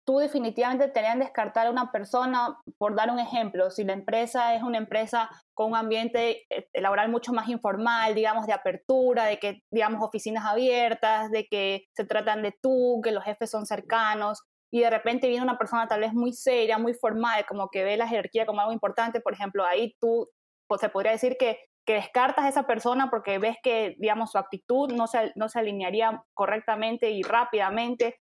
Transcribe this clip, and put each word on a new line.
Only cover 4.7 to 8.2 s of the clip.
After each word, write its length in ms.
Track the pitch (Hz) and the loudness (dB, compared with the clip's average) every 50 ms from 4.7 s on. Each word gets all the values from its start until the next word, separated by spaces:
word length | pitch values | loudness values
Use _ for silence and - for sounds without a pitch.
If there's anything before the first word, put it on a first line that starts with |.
| 233 220 | -4 -4
empresa 500 | 220 214 - 214 220 214 - 233 226 226 - - _ _ _ | -4 -2 -2 -2 -2 0 0 -2 -2 -2 -6 -20 _ _ _
con 140 | - 220 220 | -2 -2 0
un 60 | 226 | 0
ambiente, 680 | 226 220 220 220 220 226 240 240 240 233 233 226 - - _ | 0 0 0 -2 0 -2 0 0 0 2 2 -2 -2 -6 _
eh, 160 | - - - _ _ | -8 -8 -8 _ _
laboral 380 | - 185 196 202 202 214 226 | -2 0 2 2 2 2 2
mucho 220 | 233 240 - - 247 | 0 -2 -2 -2 -4
más 140 | 226 220 220 | -2 -2 -2
informal, 680 | 240 233 - 208 196 196 220 233 233 226 226 220 214 | -6 -2 -2 -2 -2 0 0 0 2 2 2 2 2
digamos, 320 | 214 | 2